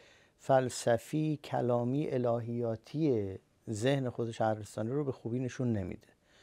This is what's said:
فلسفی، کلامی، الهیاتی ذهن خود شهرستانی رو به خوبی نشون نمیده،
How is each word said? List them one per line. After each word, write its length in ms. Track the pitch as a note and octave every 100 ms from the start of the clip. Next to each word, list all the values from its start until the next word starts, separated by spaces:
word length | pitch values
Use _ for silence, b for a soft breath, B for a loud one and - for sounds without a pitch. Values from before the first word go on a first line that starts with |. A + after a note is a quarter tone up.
| b b b b
فلسفی، 1000 | - C3+ B2+ - - A#2 - D3+ D#3 D3
کلامی، 680 | - C3 B2 A#2+ A#2+ C3+ D3+
الهیاتی 1300 | C3+ A#2+ A#2 A#2 A#2+ A#2 A2 - D3 D#3 A#2+ G2 F#2+ _ _ -
ذهن 400 | A2 A#2+ C#3 B2+
خود 220 | - A#2
شهرستانی 600 | A2+ A2 G#2+ G#2 - A2
رو 120 | C3+
به 80 | C#3+
خوبی 280 | B2 A#2 A#2+
نشون 340 | C3 - B2+
نمیده، 340 | G#2+ F#2 E2 - _ b b